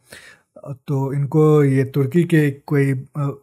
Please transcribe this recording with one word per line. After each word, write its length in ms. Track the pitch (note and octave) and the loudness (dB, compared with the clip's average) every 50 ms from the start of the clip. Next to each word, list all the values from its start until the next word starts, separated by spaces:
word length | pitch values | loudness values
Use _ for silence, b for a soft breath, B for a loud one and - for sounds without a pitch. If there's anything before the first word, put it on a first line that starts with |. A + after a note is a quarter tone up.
| B B B B B B B B B B - - - - C3+ - _ | B B B B B B B B B B -20 -20 -16 -16 -16 -14 _
तो 260 | - C#3+ C3+ C3+ C3+ C3 | -6 -4 -4 -4 -4 -4
इनको 500 | C#3+ C#3+ C3 C#3 D#3 D#3 D#3 D3+ D3+ D3 | -4 -4 -2 0 2 4 4 4 4 4
ये 200 | C#3 C3 C3+ C3 | 4 2 0 0
तुर्की 400 | B2+ - D3 C3+ B2 B2+ F3 E3 | 0 -2 -2 -2 0 0 0 0
के 280 | E3+ E3+ D#3 D3+ C#3+ | 2 2 2 2 0
कोई, 420 | C#3 C#3+ _ - D3+ C#3 C#3 C#3 C3+ | -2 -6 _ -2 0 0 0 0 -2
अ, 460 | C3 C3+ - - D3+ C#3+ C#3+ C3+ - | -4 -8 -10 -8 -6 -6 -6 -8 -10